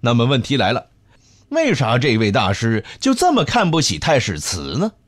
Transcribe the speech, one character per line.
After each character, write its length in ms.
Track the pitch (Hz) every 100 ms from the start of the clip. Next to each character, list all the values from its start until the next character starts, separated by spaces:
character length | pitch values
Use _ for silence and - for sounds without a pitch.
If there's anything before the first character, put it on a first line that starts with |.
那 140 | 120
么 100 | 120
问 160 | 117 135
题 160 | - 143
来 160 | 98
了， 160 | 117 - _ _ _ _ _ _
为 260 | 294 311
啥 240 | 175 113 123
这 180 | 139 110
位 140 | 107
大 220 | 101 98
师 320 | 101 117 110 - -
就 120 | 262
这 200 | 254 359
么 120 | 285
看 240 | - 247 190
不 140 | 160
起 160 | - -
太 200 | - 143
史 200 | - 80
慈 400 | - - 69 92
呢？ 140 | 208 -